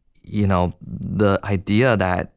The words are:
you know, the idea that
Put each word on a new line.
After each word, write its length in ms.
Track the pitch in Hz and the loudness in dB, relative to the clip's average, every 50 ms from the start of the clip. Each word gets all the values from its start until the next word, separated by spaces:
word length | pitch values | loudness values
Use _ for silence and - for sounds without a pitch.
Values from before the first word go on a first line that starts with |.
| _ _ _ _ _ | _ _ _ _ _
you 240 | - 101 104 101 98 | -8 -4 -2 0 2
know, 260 | 98 90 90 87 - - | 2 2 2 0 -2 -8
the 580 | - - - - - - - 90 104 101 98 - - | -14 -14 -12 -10 -8 -6 -2 2 2 2 2 2 0
idea 540 | 98 101 92 92 - 104 107 127 131 113 98 | -2 -4 -4 -2 0 2 2 4 2 2 2
that 360 | 95 90 90 90 - - - | 2 0 0 -2 -4 -6 -10